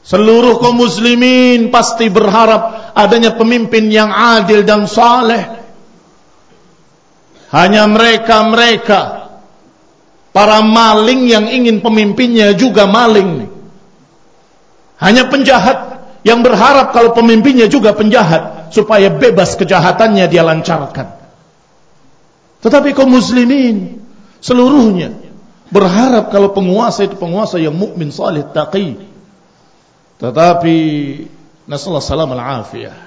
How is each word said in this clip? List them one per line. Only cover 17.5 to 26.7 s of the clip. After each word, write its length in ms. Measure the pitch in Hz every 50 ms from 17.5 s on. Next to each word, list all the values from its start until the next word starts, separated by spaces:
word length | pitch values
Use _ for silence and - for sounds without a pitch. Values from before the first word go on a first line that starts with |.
| 262 247 226 214
juga 240 | - 277 202 214 202
penjahat, 800 | - 214 214 208 247 214 156 170 - - - - - - - -
supaya 400 | 220 208 - 220 208 190 196 -
bebas 400 | - 269 247 202 185 180 - -
kejahatannya 720 | - 196 156 190 175 156 180 175 - 220 220 208 196 180 165 156
dia 80 | 170
lancarkan. 720 | 165 165 160 160 160 - 165 151 143 135 - 139 127 98 - - - - _ _ _ _ _ _ _ _ _ _ _ _ _ _ _ _ _ _ _ _ _ _ _ _ _ _ -
Tetapi 320 | 226 247 285 277 285 277
kaum 240 | 269 269 262 254 254
muslimin 800 | - 170 226 254 240 240 277 285 262 240 220 196 185 175 - - - - - _ - _ _ _
seluruhnya 720 | - - 247 247 247 254 285 285 240 220 196 180 151 117 107 - - - - - - _ _ _ _ _
berharap 640 | - 202 196 180 180 208 247 262 240 220 - - -
kalau 240 | 202 202 202 196
penguasa 480 | 196 190 180